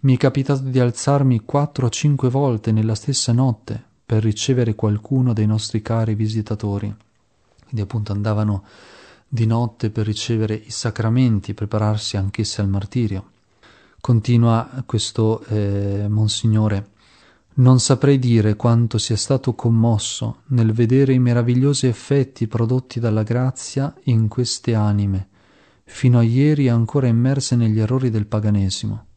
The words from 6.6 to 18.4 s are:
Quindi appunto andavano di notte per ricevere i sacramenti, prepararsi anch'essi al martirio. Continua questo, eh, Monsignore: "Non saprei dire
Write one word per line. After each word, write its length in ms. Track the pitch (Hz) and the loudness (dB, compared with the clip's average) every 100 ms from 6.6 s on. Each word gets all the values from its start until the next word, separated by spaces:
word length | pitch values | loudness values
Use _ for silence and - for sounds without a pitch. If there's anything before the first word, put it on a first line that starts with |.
| 107 101 104 104 _ _ _ _ _ _ | -4 -4 -6 -12 _ _ _ _ _ _
Quindi 200 | _ 113 | _ -6
appunto 300 | 98 117 104 | -4 -6 -4
andavano 520 | 101 107 107 107 98 - - - - - - _ | -4 -2 0 0 -2 -6 -20 -20 -20 -20 -20 _
di 160 | 120 | -2
notte 460 | 113 113 120 - 110 | 0 0 -2 -4 -6
per 160 | 107 107 | -4 -4
ricevere 480 | 107 - 113 110 | -4 -4 -2 -2
i 160 | 107 107 | -4 -8
sacramenti, 840 | - 117 104 110 120 127 107 - | -8 -8 -4 -2 2 2 0 -4
prepararsi 640 | 110 101 110 104 104 - 101 | -8 -4 -2 0 -2 -4 -4
anch'essi 460 | 98 - 107 - | -4 -4 -6 -2
al 60 | 101 | -2
martirio. 580 | 98 98 127 113 98 - _ _ _ - _ _ _ | -2 -4 -2 -2 -4 -10 _ _ _ -20 _ _ _
Continua 840 | - 120 107 120 117 113 117 131 - | 0 0 4 4 4 2 -2 -10 -6
questo, 580 | 110 - - 110 110 - | -4 -4 -2 0 -2 -4
eh, 580 | 107 101 101 101 101 104 | -4 -2 -2 -2 -4 -2
Monsignore: 840 | 107 107 - 113 107 107 101 98 _ _ _ _ _ _ | 0 0 0 0 2 2 -2 -6 _ _ _ _ _ _
"Non 260 | - 127 127 | 2 6 6
saprei 380 | - 127 135 139 | 4 2 4 4
dire 380 | 123 117 | 4 4